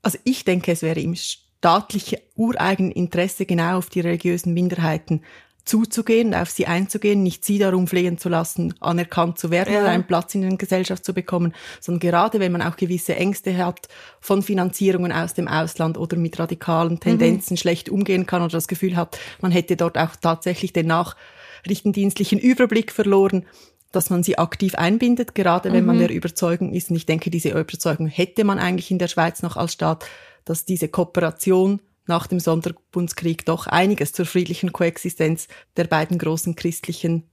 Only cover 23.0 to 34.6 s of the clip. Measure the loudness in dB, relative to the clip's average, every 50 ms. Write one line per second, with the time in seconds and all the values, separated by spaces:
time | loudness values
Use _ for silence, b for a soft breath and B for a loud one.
23 | 2 4 4 4 4 4 2 0 -2 b b b b b b b b _ -2 -2
24 | 0 0 0 0 2 0 2 0 0 -2 0 -2 -2 -2 0 0 0 2 2 2
25 | 4 2 2 2 0 -4 -2 0 2 2 2 2 2 2 2 4 4 6 4 4
26 | 4 2 0 -2 -6 -6 -4 -2 0 0 0 0 -2 -2 -2 -4 -2 -2 -4 -2
27 | 0 0 -2 0 0 -2 -2 0 -2 0 0 0 -2 -4 -6 -4 -2 -2 0 0
28 | -2 -4 0 -2 -2 -2 0 0 2 2 2 2 0 0 0 -2 -2 -2 -2 -2
29 | -2 -2 0 2 0 0 0 -4 -8 -6 -4 -2 -4 -4 -2 -2 -2 -2 -2 -2
30 | -6 B B B B B B B B -6 -6 -6 -2 -4 -2 -2 -2 -2 0 -2
31 | -2 0 0 0 0 0 -2 -2 0 2 4 4 4 2 2 -2 _ _ _ _
32 | _ -2 -2 -2 -2 -2 -4 -2 2 2 0 0 0 -4 -8 -8 _ _ -4 -4
33 | -4 -4 -6 -4 -2 -2 -2 -2 -2 -2 -2 -2 -2 0 2 2 4 4 2 0
34 | -2 -4 -2 -4 -4 0 0 0 0 0 -4 -4